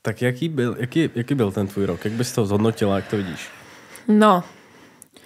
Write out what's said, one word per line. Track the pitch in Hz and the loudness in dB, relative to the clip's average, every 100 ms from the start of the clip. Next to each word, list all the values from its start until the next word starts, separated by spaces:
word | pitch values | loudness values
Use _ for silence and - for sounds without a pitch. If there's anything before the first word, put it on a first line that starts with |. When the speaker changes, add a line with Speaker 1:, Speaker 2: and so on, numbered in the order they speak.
Speaker 1:
Tak | 110 104 | -8 -2
jaký | 123 123 165 | -2 0 -2
byl, | 147 120 104 | 0 -2 -2
jaký, | 123 165 151 | -2 0 0
jaký | 120 120 | 0 -2
byl | 143 104 | 2 2
ten | 104 98 | 0 -2
tvůj | 101 95 | -2 -2
rok? | 87 | -2
Jak | 107 | -4
bys | 113 120 | -4 -2
to | - 98 | 0 0
zhodnotila, | 104 110 110 104 98 | 2 2 0 0 0
jak | - | -2
to | 107 | -4
vidíš? | 92 78 - - - - - - - | -4 -8 -14 -18 -20 -20 -20 -10 2
Speaker 2:
No, | 214 214 180 - - - - - - - - | 4 6 4 0 -14 -20 -20 -20 -20 -20 -20